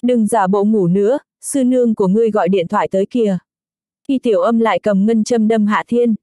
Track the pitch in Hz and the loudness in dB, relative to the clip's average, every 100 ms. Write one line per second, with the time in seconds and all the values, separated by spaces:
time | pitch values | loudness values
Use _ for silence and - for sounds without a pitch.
0 | 240 247 214 226 190 202 208 220 175 185 | 0 0 0 0 0 0 2 0 0 0
1 | 202 285 _ _ - 285 254 254 240 220 | 0 -2 _ _ -8 -2 0 2 0 0
2 | 190 202 226 208 180 190 170 208 160 190 | 0 2 0 0 0 0 -2 -4 -2 -2
3 | 202 254 214 180 _ _ _ _ _ _ | -2 -2 -2 -2 _ _ _ _ _ _
4 | - 262 240 196 185 226 226 180 214 196 | -6 -4 0 0 0 0 0 0 0 0
5 | 208 226 214 240 214 226 208 208 - 240 | 0 0 0 0 0 0 0 -2 -2 0
6 | 240 214 | 0 -2